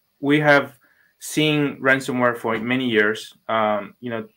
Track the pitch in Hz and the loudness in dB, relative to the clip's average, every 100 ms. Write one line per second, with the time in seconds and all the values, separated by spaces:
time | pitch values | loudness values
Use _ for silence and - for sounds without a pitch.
0 | _ _ 139 147 147 143 135 - _ _ | _ _ 0 2 4 4 2 -8 _ _
1 | _ _ - - 151 151 143 120 131 135 | _ _ -6 0 0 2 0 0 0 0
2 | 135 127 123 117 117 110 117 127 127 107 | 0 0 0 0 -4 -4 -2 -2 0 2
3 | 104 110 - - - 113 107 104 98 - | 2 -2 -8 -16 -4 -2 0 -2 -6 -14
4 | 123 113 107 | -10 -10 -10